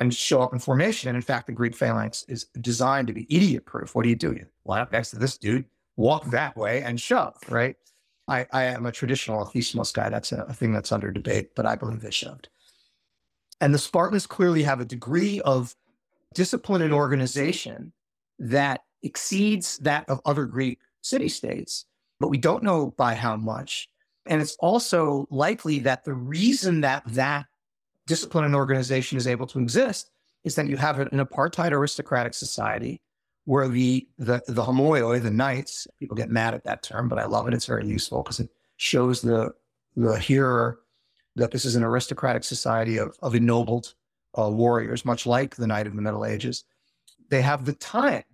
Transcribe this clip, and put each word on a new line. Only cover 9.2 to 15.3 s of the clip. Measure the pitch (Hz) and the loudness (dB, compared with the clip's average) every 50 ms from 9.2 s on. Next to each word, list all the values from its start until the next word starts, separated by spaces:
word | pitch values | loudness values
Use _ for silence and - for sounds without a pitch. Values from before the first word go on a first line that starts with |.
| - - 110 107 104 - | -2 -4 -4 -4 -4 -4
athesmos | - 123 117 - - 117 110 - - | -4 -4 -4 -2 -4 -4 -4 -4 -2
guy. | 113 107 107 | -2 -2 -2
That's | 110 104 - - | -4 -4 -6 -6
a, | - - - | -8 -8 -8
a | - 127 | -8 -6
thing | - 123 113 110 | -2 -2 0 0
that's | 101 98 - | 0 -2 -2
under | 110 107 98 98 | -2 -2 -2 -4
debate, | 98 101 - 110 104 101 - - - | -6 -6 -4 -2 -2 -2 -2 -4 -4
but | - 113 | -2 0
I | 110 110 | 0 0
believe | 104 113 113 113 110 | -2 -4 -8 -8 -8
they | 110 107 | -10 -6
shoved. | - - - - - 131 - - _ _ _ _ _ _ _ _ _ _ _ _ _ _ _ _ _ _ _ _ - - | -6 -6 -6 -6 -12 -18 -20 -20 _ _ _ _ _ _ _ _ _ _ _ _ _ _ _ _ _ _ _ _ -6 0
And | - 139 143 | 2 4 4
the | 143 | 4
Spartans | - - - 175 175 196 208 196 - - | 2 2 2 2 2 4 2 0 -2 -2
clearly | - - 180 175 170 156 147 | 0 2 4 4 6 4 4
have | 143 135 123 | 2 2 0
a | 123 | -2
degree | 117 131 120 - 120 151 170 196 208 | -8 -8 -10 -6 -2 0 2 2 2